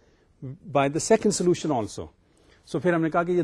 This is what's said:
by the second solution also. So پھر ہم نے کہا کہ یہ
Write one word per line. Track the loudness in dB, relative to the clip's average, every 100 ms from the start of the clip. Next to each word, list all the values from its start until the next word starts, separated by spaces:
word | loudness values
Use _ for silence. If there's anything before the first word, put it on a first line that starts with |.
| _ _ _ -16 -14 -14 -4 0
by | 0
the | 0
second | 2 4 2
solution | 2 0 0 0
also. | -2 -4 -10 -14 _ _ _ _ _ -10
So | -4
پھر | 0
ہم | 0
نے | 0
کہا | 0
کہ | 0
یہ | 0